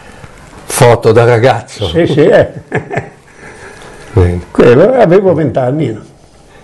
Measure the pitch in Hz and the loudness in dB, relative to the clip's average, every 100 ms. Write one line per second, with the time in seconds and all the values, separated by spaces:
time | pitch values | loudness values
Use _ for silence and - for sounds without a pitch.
0 | - - - - - - - - 120 117 | -20 -20 -20 -20 -20 -20 -8 0 2 2
1 | 117 113 117 117 127 113 - - 95 165 | 2 2 2 2 0 -2 -6 -10 -6 -2
2 | 175 143 175 185 - - - - - - | 0 0 2 2 0 -6 -12 -12 -10 -12
3 | - - _ - - - - - - - | -12 -16 _ -20 -20 -20 -20 -20 -20 -20
4 | - 98 90 90 - - 143 123 208 254 | -6 -2 0 -2 -6 0 2 4 2 2
5 | 190 190 190 156 151 139 127 151 127 107 | 2 2 0 -2 -2 -4 -4 -4 -6 -8
6 | - _ _ _ - - | -16 _ _ _ -20 -20